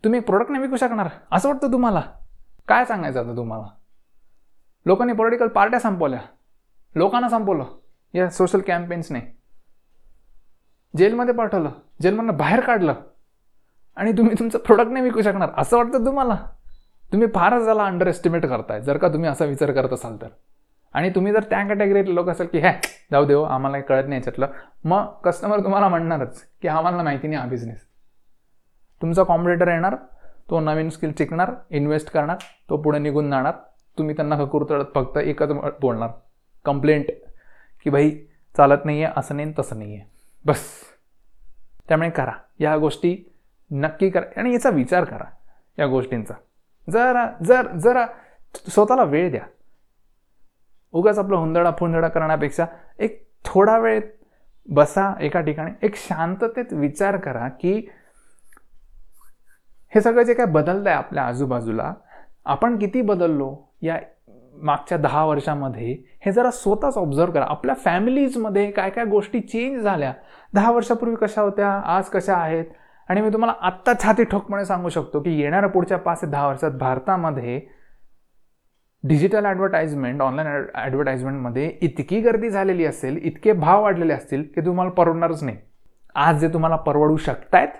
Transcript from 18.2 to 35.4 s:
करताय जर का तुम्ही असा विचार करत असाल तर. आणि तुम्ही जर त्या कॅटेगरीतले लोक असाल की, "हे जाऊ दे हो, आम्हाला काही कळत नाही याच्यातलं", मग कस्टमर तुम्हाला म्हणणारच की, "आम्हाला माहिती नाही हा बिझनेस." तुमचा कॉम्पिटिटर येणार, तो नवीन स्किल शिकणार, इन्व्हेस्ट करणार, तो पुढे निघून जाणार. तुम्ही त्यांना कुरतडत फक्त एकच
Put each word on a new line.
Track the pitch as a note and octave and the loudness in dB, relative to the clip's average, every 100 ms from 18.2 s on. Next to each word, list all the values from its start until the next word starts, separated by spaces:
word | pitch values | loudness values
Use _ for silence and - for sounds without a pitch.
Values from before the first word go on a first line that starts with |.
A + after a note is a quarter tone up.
| F3 E3+ D#3+ | 0 0 -2
करताय | A#2+ - G#2+ | -4 -4 -6
जर | B2+ D3 | -2 0
का | F3 | 2
तुम्ही | D3+ D#3+ | 2 -2
असा | C3+ | -2
विचार | D#3 C#3 C#3+ | -2 0 0
करत | C3+ C3 | 0 0
असाल | B2+ A#2 G#2+ | -4 -8 -12
तर. | A2+ - _ _ _ _ _ | -16 -18 _ _ _ _ _
आणि | C3+ F3+ | -2 0
तुम्ही | F#3 G3 | 0 2
जर | G#3+ | 0
त्या | G#3 G3 G3+ | 0 -2 -2
कॅटेगरीतले | G#3 G3+ G3+ F#3+ | 0 2 2 2
लोक | F3 F3 | 0 0
असाल | E3+ E3+ | -2 -2
की, | E3+ | 2
"हे | E3 - - - _ | 2 2 -6 -10 _
जाऊ | C#3+ | 2
दे | C#3+ | 6
हो, | C#3+ | 4
आम्हाला | D3+ C3 C#3 C#3 | 4 -2 -2 -4
काही | |
कळत | C#3 C3+ C3+ | 0 0 0
नाही | C3+ | -4
याच्यातलं", | B2+ - C3+ - - - | -6 -4 -4 -6 -20 -8
मग | D#3 F#3+ - - | 0 0 0 -2
कस्टमर | F3+ F3 G#3 G#3 | -2 -2 -2 0
तुम्हाला | F#3+ F#3+ G3 | 0 2 2
म्हणणारच | E3+ E3 D#3+ B2+ - - _ | 2 0 -2 -4 -10 -20 _
की, | E3+ | -2
"आम्हाला | D#3 E3+ F3 | 0 0 0
माहिती | D#3+ C#3 D3+ | -2 -2 -4
नाही | D3+ | -6
हा | B2+ | -6
बिझनेस." | B2 A#2 G#2+ _ _ - _ _ _ _ _ _ _ _ _ | -6 -8 -14 _ _ -20 _ _ _ _ _ _ _ _ _
तुमचा | E3 E3+ | -2 2
कॉम्पिटिटर | F#3 E3 F3 F3 F3 | 4 4 2 2 2
येणार, | E3 F#3 C4 - - - - - | 2 -2 -4 -12 -18 -18 -18 -4
तो | E3 | -2
नवीन | D#3 D#3 D#3+ | 0 -2 -4
स्किल | D#3+ D#3 D3+ | -4 -6 -2
शिकणार, | D3+ D#3+ F#3 - - | -4 0 -2 -4 -6
इन्व्हेस्ट | D3+ D3 D3+ D3+ | -2 0 0 0
करणार, | D#3+ D3 F3+ - _ - | -2 -2 -6 -10 _ -6
तो | D3+ | -2
पुढे | D3+ D3 | 0 0
निघून | D3 C#3+ D3 | 0 0 0
जाणार. | C3+ C3+ E3+ - _ _ - | 0 -2 -4 -14 _ _ -4
तुम्ही | D#3 D3+ | -4 -2
त्यांना | D3 D3 | -2 0
कुरतडत | C#3 D3+ D3+ C#3+ C3+ | 0 0 0 -2 0
फक्त | C#3+ C3 D3 | -2 -2 -2
एकच | D3 D3 | -2 0